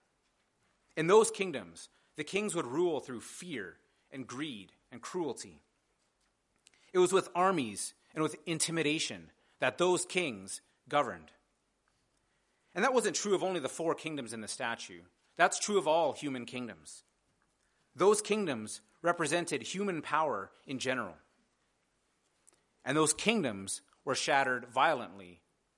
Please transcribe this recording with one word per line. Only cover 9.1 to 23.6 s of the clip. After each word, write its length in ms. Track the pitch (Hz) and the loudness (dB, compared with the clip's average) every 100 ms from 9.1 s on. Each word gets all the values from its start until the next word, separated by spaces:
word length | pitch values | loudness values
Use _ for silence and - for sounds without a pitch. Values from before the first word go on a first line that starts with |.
| 98 78 _ _ _ | -8 -14 _ _ _
that 180 | 160 - | -2 2
those 260 | 180 175 | 2 2
kings 560 | - 185 160 101 98 - - _ - | 0 -2 -2 -6 -12 -14 -16 _ -2
governed. 420 | 147 123 87 - _ _ _ _ _ _ _ _ _ _ _ _ _ _ | 0 0 -4 -14 _ _ _ _ _ _ _ _ _ _ _ _ _ _
And 100 | 175 | 0
that 80 | 254 | 2
wasn't 240 | 254 175 147 | 4 2 0
true 180 | 208 | 0
of 80 | 180 | 0
only 180 | 180 180 | 0 -2
the 100 | 131 | -4
four 240 | - 165 | -2 -2
kingdoms 400 | 143 160 147 113 | -2 -4 -8 -8
in 80 | 113 | -10
the 60 | 104 | -10
statue. 520 | - 120 117 - 87 87 _ _ - | -6 -6 -6 -10 -16 -20 _ _ 2
That's 200 | 185 - | 4 4
true 200 | - 202 | 0 2
of 100 | 160 | 4
all 240 | 165 151 | 4 2
human 320 | 123 147 127 | 0 -6 -6
kingdoms. 600 | 120 127 120 78 78 - _ _ _ _ _ _ _ _ _ 127 | -8 -8 -10 -12 -18 -20 _ _ _ _ _ _ _ _ _ 4
Those 240 | 190 214 | 6 6
kingdoms 640 | - 214 180 117 107 - - _ | 2 0 0 -2 -6 -12 -16 _
represented 640 | 170 170 151 170 170 143 | 0 0 2 0 0 -4
human 400 | 131 185 202 160 | -4 -4 -2 -4
power 480 | - 147 156 104 95 - - | 0 0 2 0 -6 -14 -10
in 120 | 131 | -4
general. 360 | 131 127 98 78 _ _ _ _ _ _ _ _ _ _ _ _ _ _ _ _ | -2 -2 -4 -10 _ _ _ _ _ _ _ _ _ _ _ _ _ _ _ _
And 100 | 127 | 0
those 200 | 151 151 | 2 4
kingdoms 680 | - 202 226 135 98 | 4 2 2 0 -4